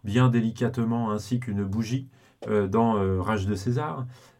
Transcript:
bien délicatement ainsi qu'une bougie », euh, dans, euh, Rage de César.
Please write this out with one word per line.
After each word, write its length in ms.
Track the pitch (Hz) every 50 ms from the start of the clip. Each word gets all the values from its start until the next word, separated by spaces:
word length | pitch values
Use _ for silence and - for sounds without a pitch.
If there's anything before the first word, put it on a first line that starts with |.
| -
bien 260 | 101 101 123 127 127
délicatement 800 | 117 117 110 113 117 - 123 110 - 123 117 113 117 117 117 107
ainsi 280 | 104 104 101 - 123 123
qu'une 240 | 123 120 101 101 101
bougie », 460 | 98 95 113 113 104 123 135 - - _ _ _ _ _ _ -
euh, 200 | - 107 104 101
dans, 300 | 95 98 110 113 113 113
euh, 240 | 104 98 95 95 92
Rage 240 | 90 104 110 101 95
de 80 | 98 104
César. 540 | 95 - 123 120 139 151 156 156 135 123 - - - - - _ _